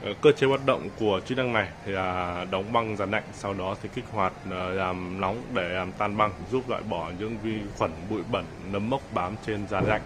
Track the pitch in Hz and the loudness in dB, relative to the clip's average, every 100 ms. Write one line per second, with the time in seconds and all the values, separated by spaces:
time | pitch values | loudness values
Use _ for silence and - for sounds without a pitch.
0 | 101 101 151 139 135 135 135 131 85 - | -4 6 6 8 4 4 4 2 0 2
1 | 107 95 - 127 127 110 95 78 - 95 | 4 4 2 0 2 2 2 -4 -4 -2
2 | 92 90 90 87 92 95 101 120 113 101 | 0 0 -2 -2 0 -2 2 2 2 0
3 | 98 104 101 - 101 98 92 101 104 - | 0 0 -2 -6 -4 -2 -2 -4 -6 -8
4 | 113 110 92 - 95 90 92 95 92 90 | -4 2 2 0 -6 -4 -2 0 0 0
5 | 90 92 95 113 135 123 87 92 92 - | -4 0 0 0 -2 -2 0 -2 -4 -2
6 | 104 104 107 87 87 127 123 110 107 87 | -2 2 2 0 -2 -2 0 -4 -2 -2
7 | 80 87 107 113 110 107 101 - 101 80 | -4 -4 -6 -4 -4 -4 -4 -2 -2 -2
8 | 90 110 87 98 85 80 87 98 107 135 | -4 -4 0 -2 -2 -10 -4 -2 0 -2
9 | - 104 90 107 - 104 101 101 98 107 | -2 -2 -2 -4 -4 -4 0 0 2 2